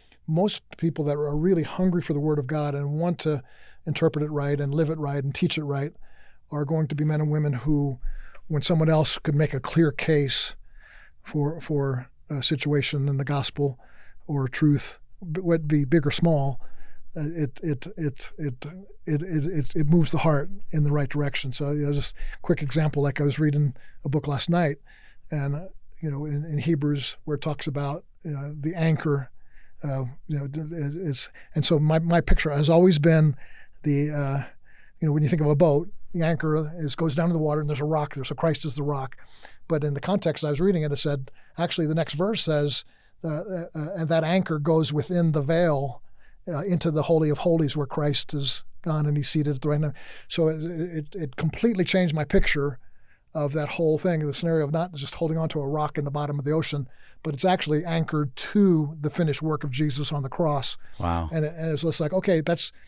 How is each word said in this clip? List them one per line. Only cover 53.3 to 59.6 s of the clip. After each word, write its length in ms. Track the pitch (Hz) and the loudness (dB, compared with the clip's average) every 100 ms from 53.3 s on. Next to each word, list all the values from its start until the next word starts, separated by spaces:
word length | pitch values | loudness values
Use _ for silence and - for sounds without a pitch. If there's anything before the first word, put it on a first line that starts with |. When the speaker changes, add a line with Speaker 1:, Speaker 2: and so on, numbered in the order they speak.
Speaker 1:
of 200 | 160 147 | -4 -2
that 160 | 151 147 | -2 -4
whole 260 | - 160 156 | 0 2 4
thing, 300 | 185 160 151 | 2 0 -2
the 80 | |
scenario 300 | 139 170 160 | -2 0 2
of 80 | 143 | 2
not 200 | 160 180 | 0 -2
just 200 | 151 139 | -6 -8
holding 240 | - 160 160 | -4 -2 0
on 100 | 160 | -2
to 100 | 151 | -2
a 60 | 139 | -2
rock 280 | 151 151 - | 0 -2 -2
in 60 | |
the 60 | 143 | -4
bottom 260 | 147 147 147 | -2 -2 -2
of 80 | |
the 60 | 139 | 0
ocean, 380 | 156 139 143 131 - - - | 0 0 -4 -6 -12 -20 -10
but 100 | 160 | -8
it's 120 | 135 | 0
actually 400 | 165 185 - 151 | 2 2 2 0
anchored 500 | 170 165 156 156 147 | 0 -2 0 0 -2
to 640 | - - 208 196 160 147 160 | -4 0 4 6 6 2 -2
the 80 | 147 | -4
finished 320 | - 160 139 | 0 0 0
work 220 | 160 151 | -2 -2